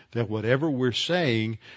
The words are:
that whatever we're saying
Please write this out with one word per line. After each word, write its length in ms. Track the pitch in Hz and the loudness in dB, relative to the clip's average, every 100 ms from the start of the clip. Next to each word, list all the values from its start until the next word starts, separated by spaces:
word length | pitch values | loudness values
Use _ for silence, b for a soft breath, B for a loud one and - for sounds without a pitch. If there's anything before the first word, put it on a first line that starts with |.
| - | -6
that 180 | 117 104 | -4 -2
whatever 400 | 107 107 135 160 | -2 0 2 2
we're 220 | 127 127 | 0 0
saying 680 | 117 - 180 151 113 110 110 B | 0 -2 0 2 0 -2 -6 B